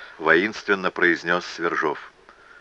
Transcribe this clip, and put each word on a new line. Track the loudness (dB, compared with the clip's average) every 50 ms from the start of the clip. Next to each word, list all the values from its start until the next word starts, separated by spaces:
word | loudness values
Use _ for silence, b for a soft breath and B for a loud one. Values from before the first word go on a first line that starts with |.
| B B B -4
воинственно | 2 4 4 4 4 2 -4 -8 -2 -2 -2 0 0 -4
произнес | -2 2 2 2 2 2 0 -2 -2 -2 -2
Свержов. | -6 -10 -4 -4 -4 -2 0 -2 -2 -4 -4 -10 -16 -20 _ _ b b b b b b b